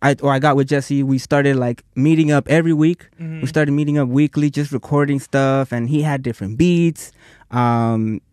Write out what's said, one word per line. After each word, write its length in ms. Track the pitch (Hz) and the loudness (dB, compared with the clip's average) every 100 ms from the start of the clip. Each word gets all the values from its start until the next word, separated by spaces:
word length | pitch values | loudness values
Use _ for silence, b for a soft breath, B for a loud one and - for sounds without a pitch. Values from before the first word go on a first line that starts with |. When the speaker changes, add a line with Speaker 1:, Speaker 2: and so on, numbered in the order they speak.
Speaker 1:
I, 140 | 139 131 | -2 0
or 80 | 139 | 0
I 80 | 135 | 2
got 160 | 147 139 | 2 2
with 140 | 135 | 0
Jesse, 340 | 143 127 139 | -2 -2 -2
we 140 | 135 135 | 0 -2
started, 400 | - 143 139 135 | 0 0 2 0
like, 260 | 120 120 - 127 | -2 -4 -8 -2
meeting 360 | 147 160 151 | 2 2 2
up 160 | 147 127 | 0 2
every 240 | 156 165 | 0 2
week. 380 | 151 160 175 - - | 2 2 0 -8 -14
Speaker 2:
Mm-hmm. 220 | 165 160 | -12 -8
Speaker 1:
We 60 | 135 | -4
started 260 | 156 147 | 0 0
meeting 240 | 143 147 147 | 0 0 0
up 100 | 131 | 0
weekly, 420 | 135 147 151 147 | 2 2 2 -2
just 220 | 143 143 | -2 -4
recording 480 | 131 - 147 143 139 | -6 -2 0 0 -2
stuff, 540 | - 139 135 135 131 | -2 0 0 0 -2
and 160 | 120 117 | -4 -2
he 120 | 147 | 0
had 220 | 151 139 | 0 -2
different 340 | 123 - 98 110 | -4 -6 -6 0
beats. 540 | 175 170 170 147 - _ b b b | 2 4 2 -2 -10 _ b b b
Um, 720 | 123 120 117 117 113 110 104 - | -2 0 2 0 0 -2 -4 -10